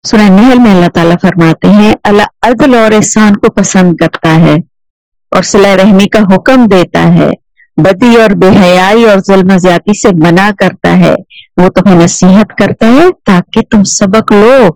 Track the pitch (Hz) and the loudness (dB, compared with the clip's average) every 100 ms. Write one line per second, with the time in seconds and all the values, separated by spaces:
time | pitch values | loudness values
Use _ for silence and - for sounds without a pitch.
0 | - 214 208 190 247 254 240 185 175 175 | -4 -2 2 2 2 2 2 0 -2 -2
1 | 170 170 185 170 160 160 185 208 208 - | -2 -2 -2 -2 -2 -2 0 2 0 -2
2 | 208 208 202 _ 220 240 294 240 220 214 | -2 -2 -2 _ -4 -2 0 0 0 0
3 | 208 220 214 202 226 - 190 196 185 160 | -2 -2 0 0 -2 -2 -4 0 0 0
4 | 160 - 165 160 160 151 - _ _ _ | -4 -4 -2 0 0 -2 -6 _ _ _
5 | _ _ _ 185 185 208 196 190 196 196 | _ _ _ -6 -2 -2 0 2 2 2
6 | 202 220 196 185 - 262 226 190 165 170 | 0 -2 0 0 0 0 2 0 -2 -2
7 | 170 170 147 - _ _ _ - 160 185 | 0 0 -2 -4 _ _ _ -2 -2 0
8 | 247 233 220 190 185 202 180 180 185 226 | 2 2 2 0 0 2 2 0 0 0
9 | 226 196 196 196 185 190 185 170 - 208 | 2 0 0 0 2 0 0 -2 -2 -2
10 | 240 175 165 170 202 202 185 - 175 180 | -2 0 0 0 -2 -2 -6 -4 -4 0
11 | 170 - - - _ - 180 - 190 180 | 0 -2 -8 -20 _ -2 -2 0 0 2
12 | 170 - 180 190 214 - 196 - 226 262 | 0 0 2 2 0 -4 -4 -2 0 2
13 | 359 - - 180 - 226 233 214 190 - | 0 -2 -2 -2 -2 -6 -2 -2 -2 -2
14 | 202 220 - 202 220 269 202 | -2 -2 0 0 2 2 0